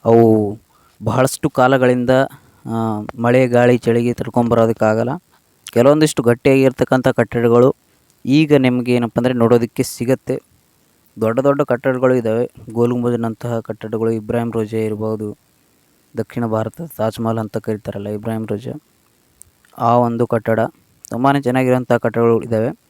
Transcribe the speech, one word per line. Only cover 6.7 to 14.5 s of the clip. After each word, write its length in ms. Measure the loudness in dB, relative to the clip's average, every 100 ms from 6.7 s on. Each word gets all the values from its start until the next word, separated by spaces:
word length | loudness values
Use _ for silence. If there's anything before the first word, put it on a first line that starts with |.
| 0 0 0 0
ಕಟ್ಟಡಗಳು 680 | 0 -2 0 2 4 4 0 _ _ _ _ 0
ಈಗ 280 | 2 4
ನಿಮ್ಗೆ 400 | 2 2 0 0
ಏನಪ್ಪ 240 | 0 0 -2
ಅಂದ್ರೆ 160 | -2
ನೋಡೋದಕ್ಕೆ 480 | 2 4 4 2 -4
ಸಿಗತ್ತೆ. 600 | -6 -6 -4 -4 -4 -8 _ _ _ _ _ _ _ -4
ದೊಡ್ಡ 200 | -2 0
ದೊಡ್ಡ 220 | 0 0
ಕಟ್ಟಡಗಳು 520 | 0 0 -2 0 2
ಇದ್ದಾವೆ, 360 | 2 0 -2 -4 -8 -10
ಗೋಲ್ 200 | -2 0
ಗುಂಬಜ್ನಂತಹ 680 | 0 -2 -2 -4 -6 -6 -6
ಕಟ್ಟಡಗಳು, 500 | -6 -12 -8 -4 -2
ಇಬ್ರಾಹಿಂ 420 | -4 -4 -4 -4